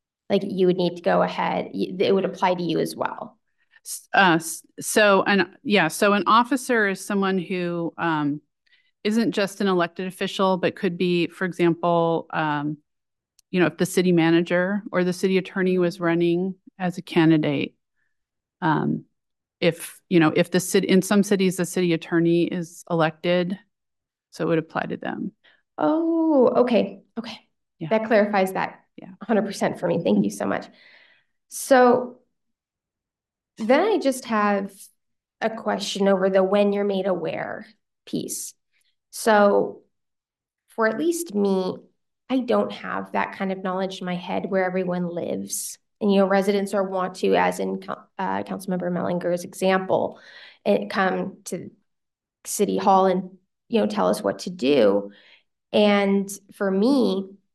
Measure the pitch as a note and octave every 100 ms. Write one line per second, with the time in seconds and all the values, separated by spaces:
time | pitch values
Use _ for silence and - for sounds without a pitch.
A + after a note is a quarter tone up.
0 | _ _ - G3 - F#3 F#3 F#3 F3 F3
1 | F#3+ F3+ F3+ - F3 F3 - G3 - F#3
2 | F#3+ F#3+ F#3 - F#3 F3+ E3 D3+ - -
3 | - - - _ _ _ _ _ - -
4 | - - F#3 D#3+ D#3+ - - - - A3+
5 | G#3 G3 - G3 - - - G3+ D#3+ -
6 | G#3 G3+ - A3 A#3+ C4 - A#3 G3+ F#3+
7 | - G3+ F#3+ F#3+ E3+ F#3 F3 E3+ E3+ -
8 | E3+ D#3 D3 D3 - _ _ _ _ _
9 | G#3+ A3+ G3 G3 G3 - G3+ F3+ E3+ -
10 | F#3 - G3 - F#3+ F#3 F3+ - F#3+ F3
11 | F3+ F3 E3+ - F#3 E3 E3+ E3 F3 E3+
12 | E3 E3 - E3+ D#3 D3 D3 D3 _ _
13 | _ _ _ _ _ F#3 D#3+ - F#3 G3
14 | F#3 E3+ E3 E3 E3+ F3+ F3+ G3+ - F#3
15 | F3+ F3+ F#3+ F#3+ F3+ F#3+ F#3 F#3 F3 F3+
16 | E3+ E3+ E3+ F3 F#3+ F3+ _ - F3+ F3+
17 | - F3 D#3+ D#3 D3+ C#3+ - - _ _
18 | _ _ _ _ _ _ E3+ D3 D3 -
19 | - _ _ _ _ _ F3 D#3+ - -
20 | - F3 D#3 F3+ F3 F#3 - G3+ - F#3+
21 | - G#3 G3 G3 F#3+ F3+ E3+ F#3 F3+ E3
22 | - E3+ E3+ E3+ E3 F#3 E3 - - E3
23 | D#3+ D#3+ F3+ F3+ F3+ G3 _ _ _ _
24 | _ _ _ - E3 E3 D#3+ - - -
25 | - - F#3+ - _ _ _ - D4+ D#4
26 | E4 E4 D#4+ C#4+ A#3 - B3 G#3+ G3 -
27 | _ - - - _ _ _ - D#3+ A3
28 | A3 A3 G#3 G3+ F#3+ F3+ - - _ -
29 | - F#3+ G#3 G#3+ G3 - G3 - F3 E3+
30 | F#3 G#3 G3+ - - - - - - -
31 | _ _ _ _ _ - - B3+ B3 B3
32 | B3 - _ _ _ _ _ _ _ _
33 | _ _ _ _ _ - A3 C#4 G#4 F#4
34 | C#4 C4 - G#3+ G#3 G3+ G3 - - _
35 | _ _ _ _ A3+ A3 G#3+ G3 G3+ G3
36 | G3 F#3+ F#3+ F#3+ F#3+ G#3 G3+ G3+ G3+ F#3+
37 | F#3+ F3 D#3 - G2+ - - _ _ _
38 | - - - - - - _ _ _ _
39 | _ - A#3 G#3 G3+ G3+ - - _ _
40 | _ _ _ _ _ _ _ - A3 A3
41 | E4 E4+ E4+ G3+ G3+ F#3+ F#3 - - _
42 | _ _ - C4 A#3 G#3 G3+ - F#3 F3+
43 | F#3+ G3+ G3 - G3 F#3+ F#3+ F#3 F#3+ F#3
44 | F3+ F3+ F3+ F#3+ F#3+ F#3+ F#3 F#3 F3+ F3+
45 | F3 E3+ - G3 G3 - - - _ _
46 | G#3 G3 F#3+ G3 G3 G3+ G3 G#3 F#3+ F#3
47 | F3+ F3+ G3 F3+ F#3 F3+ F#3+ F#3+ G3 -
48 | - - F#3+ G3 G3+ F#3+ F#3+ F#3 F3 F3+
49 | - F3+ F3 F3 - - F#3+ F#3+ F#3 E3+
50 | - - - - - - G#3+ G3 G3+ -
51 | F#3+ F#3 F#3 - - F3+ - - _ _
52 | _ _ _ _ - - G3 F#3 G3 F#3+
53 | F#3+ F#3 F#3 - _ _ _ A3+ G#3 G#3
54 | F#3 - G3 F#3 F#3+ F3+ B2+ C#3+ G#2 G2+
55 | G2+ - _ _ _ _ _ G#3+ G#3 G3+
56 | G3+ G3 G3 - - - G3+ F#3+ A#3 C#4+
57 | G3+ F#3+ F#3+ - _